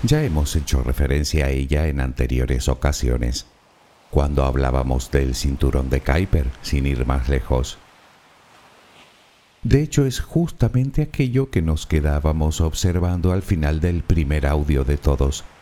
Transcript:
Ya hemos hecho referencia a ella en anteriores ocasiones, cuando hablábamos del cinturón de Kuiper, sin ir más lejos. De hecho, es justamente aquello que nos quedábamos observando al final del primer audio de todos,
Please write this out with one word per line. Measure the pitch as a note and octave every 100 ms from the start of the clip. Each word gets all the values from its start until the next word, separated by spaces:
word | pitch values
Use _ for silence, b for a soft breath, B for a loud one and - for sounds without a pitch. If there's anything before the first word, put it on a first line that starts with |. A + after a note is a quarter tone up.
Ya | A#2 D3+
hemos | D3 D2+ C#2+ D#2+
hecho | C#2+ C2
referencia | A#1+ C2 C#2 C#2+ D2 D#2+ C2+
a |
ella | C2+ C2+ D2 D#2
en | C#2
anteriores | B1+ B1 C2 B1+ B1+ C2 -
ocasiones, | C2 D#2 D2 B1+ A#1+ A#1+ - - _ _ _ _ _ _
cuando | D2 C#2+ C#2+
hablábamos | C2+ C2 C2 C2 C2 C2 -
del | C#2+ C2+
cinturón | B1+ C#2 C2+ C#2 C2 C2
de | C2
Kuiper, | - C#2+ F#2 E2 B1+ B1
sin | - C#2+ C#2
ir | C2+ B1+
más | C2+ B1+
lejos. | C#2+ B1+ B1+ C2 - - - - _ _ _ _ - - - - - - _ _ _ _ _
De | A#2+ C#3
hecho, | D3+ - C#3
es | B2
justamente | - E3 E3+ - A#2 B2 C3 D3
aquello | D3+ - C3 A#2+ C3+
que | -
nos | D#2+ D#2 -
quedábamos | D#2 D2+ D2 D#2 D#2 D#2 D#2
observando | D#2+ - F#2+ F2 F2 F2+ F2
al | F#2
final | - F#2+ D2 D#2
del | E2+ F2
primer | - E2 C#2+ D2+ C#2+
audio | D2+ D2 C#2
de | C2+ D2
todos, | - C#2 C#2 C#2+ - -